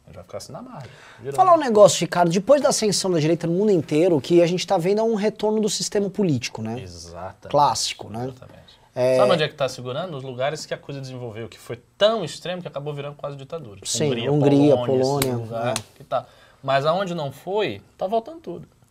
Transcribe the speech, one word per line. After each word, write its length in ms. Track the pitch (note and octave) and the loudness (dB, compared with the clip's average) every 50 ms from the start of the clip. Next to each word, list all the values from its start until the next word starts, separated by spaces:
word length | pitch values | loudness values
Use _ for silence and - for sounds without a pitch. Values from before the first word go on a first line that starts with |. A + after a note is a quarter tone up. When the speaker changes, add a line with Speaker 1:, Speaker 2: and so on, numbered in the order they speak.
| _ | _
Speaker 1:
A 40 | - | -20
gente 80 | D#2+ | -20
vai 80 | - F2 | -20 -18
ficar 120 | - - G2+ | -16 -16 -16
assim 120 | - - | -14 -14
na 100 | B2 F3 | -18 -18
margem, 300 | A#3+ C4 A#3+ D#3 B2+ - - - - - - - | -18 -18 -18 -18 -18 -20 -20 -20 -20 -20 -20 -16
virando. 180 | A2+ C3+ C#3 - | -12 -4 0 2
Speaker 2:
Falar 160 | F#4 F#4 E4+ | 4 4 4
um 60 | E4 | 4
negócio, 420 | D4+ B3+ A3 G#3 G#3 E3+ - - | 4 4 6 8 8 8 8 4
Ricardo, 300 | E3 D3+ - F3 F3 E3+ | -2 -2 2 2 2 2
depois 300 | E3 G3+ F#3 - C#4 D4 | 2 2 4 4 4 4
da 60 | B3+ C#4 | 4 2
ascensão 420 | G#3+ - A3+ G#3+ - - - F#3+ | 0 2 0 0 0 0 -2 0
da 100 | F3+ D#3+ | 0 0
direita 280 | C#3+ D#3 E3+ D#3+ - E3 | 2 2 0 0 0 -2
no 60 | E3+ | 0
mundo 180 | F3+ G#3 A3 | 0 2 4
inteiro, 460 | G3 E3 C#3+ - D3+ D3+ E3+ F#3+ E3+ C#3+ | 2 2 2 2 2 4 4 4 4 2
o 40 | |
que 200 | - - F3 E3+ | 2 4 4 4
a 40 | F3 E3 | 6 4
gente 200 | F3+ F3 - - | 2 -2 -2 0
tá 100 | G3 F3+ | 0 0
vendo 220 | D#3+ F#3 G#3 G#3+ | 2 2 0 0
é 40 | A3+ | 0
um 120 | A3+ A3+ | 0 0
retorno 460 | G3 G3+ G#3+ G#3+ - G#3 G#3+ G#3+ A3 | 0 0 -2 -2 -2 -2 -2 0 0
do 80 | G#3 G#3 | 0 -2
sistema 400 | - - F3 - - G#3 G3+ F#3+ | -2 -4 -4 -2 -2 -2 -2 -2
político, 520 | - - G#3 F3+ C#3+ A#2+ - - - - | -2 0 0 2 0 0 -2 -6 -10 -8
né? 200 | A2 A2 A2+ B2+ | -8 -8 -8 -10
Speaker 1:
Exatamente. 680 | A2 F2+ F2 E2+ E2 E2+ E2 E2+ F2+ F#2+ - _ - - | -10 -14 -16 -16 -18 -16 -14 -12 -12 -14 -14 _ -8 -2
Speaker 2:
Clássico, 600 | C#3 C#3+ D3 C3 A2+ - - - - - - - | 2 4 4 4 2 0 -4 -6 -6 -10 -12 -12
né? 160 | G#2 A2+ B2 | -10 -10 -10
Speaker 1:
Exatamente. 400 | C3+ B2+ - - - - - - - - _ _ _ - B2+ | -10 -10 -14 -20 -20 -20 -20 -20 -20 -20 _ _ _ -4 0
Speaker 2:
É. 200 | B2+ C3 C3 B2+ | 2 4 4 6
Speaker 1:
Sabe 140 | B2+ B2+ F3+ | 4 4 4
onde 100 | D#3+ D#3 | 2 0
é 60 | C#3 | -2
que 60 | - | -2
tá 120 | - C#3 B2+ | -4 -4 -4
segurando? 440 | - - B2 B2+ B2 D3 F3 F#3+ | -4 -6 -10 -10 -8 -8 -8 -8
Nos 120 | D#3 C3+ C3 | -10 -10 -10
lugares 420 | C3+ B2+ A#2+ B2+ D3 D#3 D3+ - | -10 -6 -4 -4 -4 -4 -6 -8
que 80 | - E3 | -10 -12
a 40 | D3 | -12
coisa 240 | - - C#3+ C#3 | -12 -12 -12 -12
desenvolveu, 480 | C3+ B2+ C3 B2 B2 A#2+ G#2 A2 A#2 G#2 | -12 -12 -12 -12 -12 -10 -10 -12 -12 -14
que 100 | - - | -14 -16
foi 240 | - - B2 - - _ _ - | -14 -14 -14 -14 -14 _ _ 2
tão 260 | G3 G#3+ A3+ A3+ F3 | 2 2 2 2 -4
extremo 380 | C#3+ - - - D#3+ F3+ F3+ | -6 -10 -10 -10 -10 -10 -8
que 60 | F3+ F3 | -10 -10
acabou 240 | - D3 C#3+ D3+ D3 | -10 -10 -8 -8 -8
virando 240 | C#3+ C#3 C#3+ C#3+ - | -8 -10 -12 -12 -12
quase 180 | - C#3+ C#3+ | -12 -12 -12
ditadura. 400 | C#3 C3+ - - B2+ C3+ A2 G2 | -12 -14 -12 -12 -12 -12 -14 -18
Tipo, 140 | G2 - - | -12 -8 -6
Speaker 2:
Sim, 160 | - - D#3+ | -4 -2 0
Speaker 1:
Hungria, 260 | D3 C3 A#2 A#2 C3+ | 0 0 -2 0 0
Speaker 2:
Hungria, 440 | C#3+ D3+ C#3 C#3+ C#3+ C#3 C#3+ D3 C3+ B2 | 2 4 4 6 6 6 6 6 6 4
Speaker 1:
Polônia, 180 | B2 B2 C3+ B2+ C3 | 2 2 2 2 2
Speaker 2:
Polônia, 260 | C3+ C#3+ C#3+ C3+ C3 | 2 0 0 -2 -2
Speaker 1:
esse 40 | B2 | -4
lugar 360 | A#2 A2+ A2 A2+ A2+ A#2 A#2+ | -4 -6 -6 -6 -4 -4 -4
Speaker 2:
é. 260 | C3 C3 - - _ - | -4 -4 -8 -12 _ -20
Speaker 1:
que 60 | C#3 | -10
tá. 200 | - C#3 B2 A#2 - - - - _ _ _ - | -6 -4 -4 -4 -6 -16 -20 -20 _ _ _ -4
Mas 220 | C3+ C3+ C#3 C#3 | -2 0 0 2
aonde 280 | D#3 E3 F#3+ G3+ F3+ F3 | 2 0 0 -2 -4 -4
não 160 | E3+ D3 C3+ | -6 -6 -8
foi, 520 | B2 - - F3 F#3+ G#3+ G#3 D3 G2+ G2 G2 _ _ - | -8 -10 -10 -6 -4 -2 -2 -2 -4 -8 -14 _ _ -6
tá 100 | - F#3+ | -4 -2
voltando 320 | A3+ A3+ A3+ - E4 E4 | -2 -2 -4 -6 -12 -16
tudo. 260 | - - E3+ - - - _ _ _ _ | -14 -12 -12 -12 -14 -18 _ _ _ _